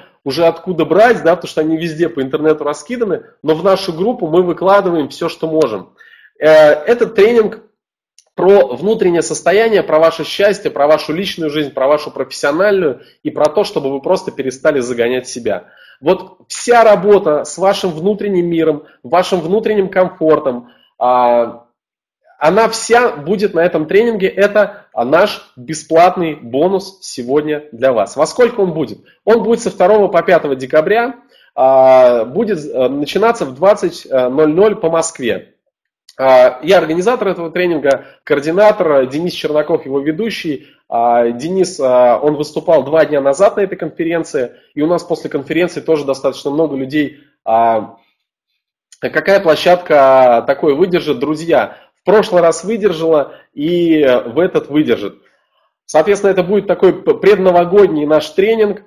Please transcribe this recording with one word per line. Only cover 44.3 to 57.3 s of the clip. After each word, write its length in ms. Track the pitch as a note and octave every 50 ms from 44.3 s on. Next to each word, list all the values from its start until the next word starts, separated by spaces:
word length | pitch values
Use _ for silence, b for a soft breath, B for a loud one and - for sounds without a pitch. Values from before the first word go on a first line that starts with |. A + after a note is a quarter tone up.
| - C#3+ B2 A#2+ b b b b b
и 60 | D3
у 60 | D3
нас 160 | E3 F3 E3 -
после 260 | - E3 - - D3
конференции 520 | - C#3+ C3 - D#3 E3 F3+ E3+ - C#3
тоже 240 | - D#3 D#3+ D3 C#3
достаточно 460 | C3+ C3 - - C#3 B2 - - C#3+
много 260 | C#3 D#3 E3 D3 C#3
людей. 420 | C3+ C3 C3 D3 D3+ D3 C3 B B B B B B -
А, 540 | A2 A2+ A#2 A#2 A#2 A2+ A2 G#2 - - _ _ _ _ _ _ _ _ _ _ _ _ _ _ _ _ _ _ _ _ _
какая 400 | - B2 - D#3+ - G3 G3 G3
площадка 1000 | G3 D#3+ D3 - - F3+ F3+ F3 - - D#3 C#3+ C3+ C3+ C3 C3 B2+ B2 A#2+ A#2 A2+
такое 280 | - C#3 - F3 D#3 C#3
выдержит, 440 | C#3+ F#3+ F#3 F3+ E3 C#3 D3+ C3+ B2
друзья? 600 | C#3+ D3 D#3 D3+ E3 E3 D#3 B2+ G#2 - B B B B B _
В 60 | _
прошлый 360 | F3+ G3+ G#3+ F#3+ - F3+ F3
раз 220 | E3+ E3 E3 - -
выдержала 680 | F#3+ A#3 G3+ G#3 G3 E3 D#3 E3 E3 D#3+ D3 - - B B B B B
и 520 | - D3 E3 F3 F3 F3 E3 D#3+ D#3 D3 C3 B2 A#2+ -
в 140 | A#2 A2 D3+
этот 300 | F3+ F3+ F3+ D3+ - -
выдержит. 460 | C#3 D3+ D3 B2 A2 G2+ G2+ F#2+ - _ _ _ _ _ _ _ _ _ _ _ _ _ _
Соответственно, 460 | - - D#3 - G#3 G3+ G3 G3+ G3
это 120 | F#3 F#3+ F3
будет 240 | F3 G#3+ G3+ G3
такой 360 | - F3+ - G3+ F#3 F3+ - -
п-, 120 | A#3+ G3+
предновогодний 920 | - - F#3+